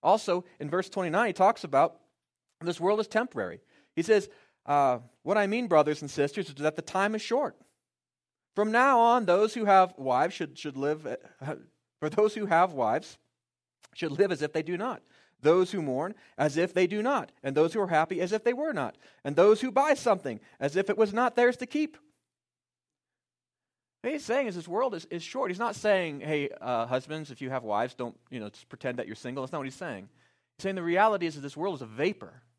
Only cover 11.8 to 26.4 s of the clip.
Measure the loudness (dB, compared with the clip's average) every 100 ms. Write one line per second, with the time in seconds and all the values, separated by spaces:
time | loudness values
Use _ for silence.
11.8 | _ _ -4 2 0 0 0 4 4 2
12.8 | 0 0 -4 -20 _ _ _ _ _ _
13.8 | _ -8 -6 0 0 0 -4 -4 -4 -6
14.8 | -6 -10 _ _ _ _ 4 4 4 -2
15.8 | -4 -4 -6 -10 _ -2 -2 0 -2 2
16.8 | 0 0 0 -2 -4 _ -2 2 2 2
17.8 | 0 2 2 -2 -2 0 0 -2 -4 -4
18.8 | -6 -8 _ _ -4 4 6 6 2 0
19.8 | 2 2 2 0 -2 -10 _ _ -2 -2
20.8 | -2 2 2 2 0 4 2 2 -6 -4
21.8 | -4 -6 _ _ _ _ _ _ _ _
22.8 | _ _ _ _ _ _ _ _ _ _
23.8 | _ _ -8 -8 -4 -2 -2 -6 -6 -2
24.8 | -2 -4 -10 -12 -8 -6 -4 -4 -6 -2
25.8 | 2 2 0 -6 -4 -2